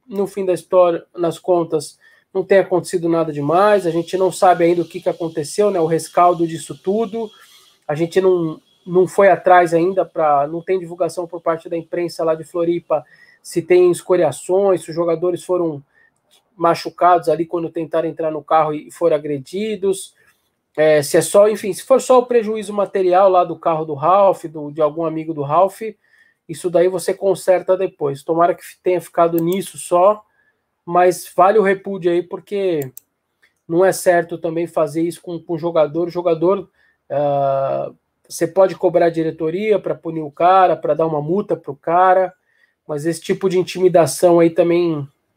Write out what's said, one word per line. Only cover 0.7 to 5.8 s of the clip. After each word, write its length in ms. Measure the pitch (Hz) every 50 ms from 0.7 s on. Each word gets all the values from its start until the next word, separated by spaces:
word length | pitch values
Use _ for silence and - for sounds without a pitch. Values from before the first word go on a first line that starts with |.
| 185 180 180 175 165 160 - _ -
nas 220 | 175 170 165 160 -
contas, 600 | - 185 180 170 165 165 160 151 147 - - _ _ _ _ _ _ _
não 120 | - 190 180
tenha 160 | - 196 190
acontecido 480 | 185 - 185 170 - - 190 175 165 170
nada 240 | 165 165 160 160
demais, 540 | 147 147 143 147 165 180 202 214 208 196 175
a 40 | 165
gente 260 | 160 170 165 - 185 180
não 120 | 185 175
sabe 340 | - - 202 180 175 170 170
ainda 180 | 170 175 175
o 20 | 165
que 160 | 165 - 175
que 80 | - 180
aconteceu, 600 | 165 - 175 160 165 165 147 - - 202 208 208
né, 100 | 190 170